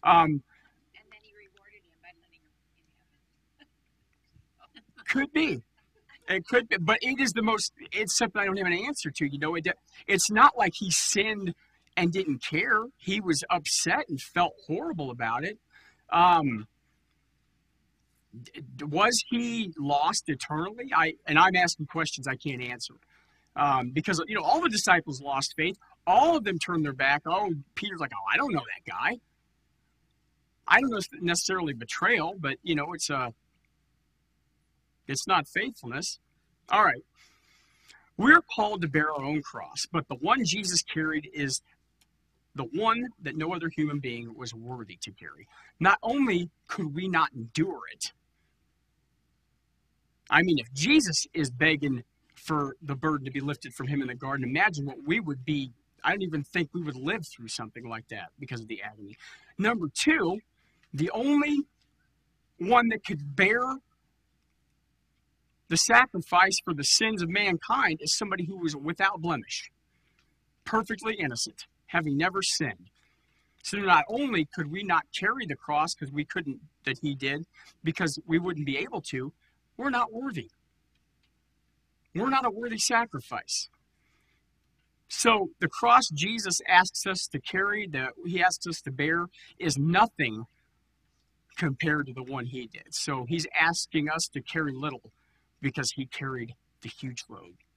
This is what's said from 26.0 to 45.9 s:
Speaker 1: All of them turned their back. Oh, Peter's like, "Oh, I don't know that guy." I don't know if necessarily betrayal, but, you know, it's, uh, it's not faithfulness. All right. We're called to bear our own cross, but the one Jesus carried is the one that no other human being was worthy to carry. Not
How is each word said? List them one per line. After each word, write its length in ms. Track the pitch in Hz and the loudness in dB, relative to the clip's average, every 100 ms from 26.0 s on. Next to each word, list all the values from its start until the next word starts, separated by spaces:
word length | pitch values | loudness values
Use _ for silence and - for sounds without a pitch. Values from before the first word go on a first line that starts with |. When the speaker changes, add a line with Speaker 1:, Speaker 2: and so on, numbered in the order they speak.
| - | 4
Speaker 1:
All 280 | 202 302 330 | 6 6 4
of 60 | |
them 140 | 202 175 | 0 -4
turned 260 | - 170 | -2 -2
their 100 | 147 | -2
back. 280 | 131 135 147 160 | 0 0 2 0
Oh, 260 | 185 202 156 - - | 0 0 -4 -8 -10
Peter's 240 | 202 180 | -8 -6
like, 120 | 139 | -6
"Oh, 120 | 110 95 | -6 0
I 40 | 123 | 0
don't 140 | 277 | 0
know 60 | 170 | -2
that 300 | 117 - - | -6 -14 -12
guy." 260 | 90 135 233 _ _ _ _ _ _ _ _ _ _ _ _ _ _ - | -4 -4 -4 _ _ _ _ _ _ _ _ _ _ _ _ _ _ 4
I 140 | 196 | 4
don't 80 | 269 | 6
know 80 | 220 | -2
if 100 | - 302 | -6 -6
necessarily 520 | 175 170 - 190 165 | -2 -2 -2 -2 -4
betrayal, 600 | 127 113 - 185 226 160 196 | -6 -8 -2 2 2 0 -4
but, 180 | 147 139 | -6 -6
you 100 | 180 151 | -2 -2
know, 180 | 151 | -2
it's, 160 | 170 - | -6 -4
uh, 200 | 143 123 - _ _ _ _ _ _ _ _ _ _ _ _ _ _ _ _ - | -2 -4 -8 _ _ _ _ _ _ _ _ _ _ _ _ _ _ _ _ -8
it's 200 | 135 - | -6 2
not 200 | 185 147 | 0 2
faithfulness. 720 | - 240 247 120 127 175 - _ _ _ _ - | -4 -4 -8 -10 -8 -8 -10 _ _ _ _ 0
All 140 | 202 | 4
right. 200 | 196 120 - _ _ _ _ _ _ _ _ - _ - | 4 2 -8 _ _ _ _ _ _ _ _ -20 _ 0
We're 240 | 226 330 - - | 8 8 6 -2
called 260 | 208 208 | -2 0
to 60 | 170 | 0
bear 260 | 151 156 | 0 0
our 100 | 151 | -2
own 180 | 135 151 | -2 -4
cross, 440 | 143 117 - - - | -4 -12 -12 -10 -4
but 160 | 165 143 | -4 -4
the 80 | 127 | -6
one 300 | 156 262 196 | 0 2 2
Jesus 360 | 190 185 175 | -2 -2 -2
carried 480 | - 160 156 156 147 | -2 -4 -2 -2 -6
is 280 | 151 139 127 _ _ _ _ _ _ _ _ _ - | -6 -4 -4 _ _ _ _ _ _ _ _ _ -10
the 80 | |
one 440 | 120 156 220 233 247 - | -6 0 2 2 -2 -8
that 140 | 151 156 | -8 -4
no 180 | 156 | -4
other 160 | 180 165 | -2 -4
human 300 | 156 151 143 | -2 -2 -2
being 340 | 131 120 117 110 | -6 -8 -10 -12
was 180 | 120 | -12
worthy 440 | 113 117 127 101 87 | -12 -12 -12 -12 -14
to 100 | - | -16
carry. 360 | 92 80 71 101 - - _ | -16 -20 -20 -20 -20 -20 _
Not 200 | 175 | 4